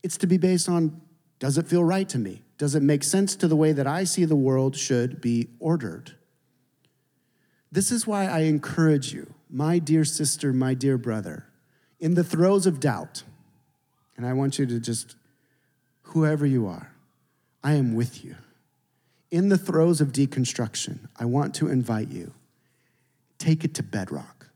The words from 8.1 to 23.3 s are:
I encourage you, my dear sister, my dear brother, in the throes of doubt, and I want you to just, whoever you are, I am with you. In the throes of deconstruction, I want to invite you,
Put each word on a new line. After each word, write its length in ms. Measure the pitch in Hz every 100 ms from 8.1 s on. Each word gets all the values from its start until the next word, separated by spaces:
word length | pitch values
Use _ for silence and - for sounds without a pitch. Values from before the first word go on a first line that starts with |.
| 208 190
I 140 | 160
encourage 720 | 160 151 - - 160 147 131
you, 220 | - - - _
my 280 | 131 151 175
dear 260 | 156 160
sister, 480 | 151 - 147 - 143
my 200 | 127 131
dear 240 | 131 135 131
brother, 480 | 117 110 92 78 - _ _ _ _ _
in 140 | 160
the 100 | 180
throes 400 | 175 160 180 196
of 160 | 185 147
doubt, 440 | 135 101 - - - - _ _ _ _ _ _ _ -
and 80 |
I 80 | 120
want 260 | 131 139 135
you 60 |
to 160 | 135 117
just, 360 | 117 117 - - _ _ _ _ _ _ _ _
whoever 440 | - 160 156 151 143
you 200 | 131 104
are, 260 | 82 - _ _ _ _ _ _ _
I 120 | 139
am 200 | 151 127
with 300 | 113 120 -
you. 120 | - - - _ _ _ _ _ _ _ _
In 200 | 170 196
the 80 | 190
throes 420 | - 160 165 160
of 120 | 143
deconstruction, 880 | 127 139 131 123 - 110 - - - - -
I 100 | 117
want 260 | 131 143 -
to 120 | 156
invite 420 | 131 117 110 110
you, 220 | - - - _ _ _ _ _ _ _ _ _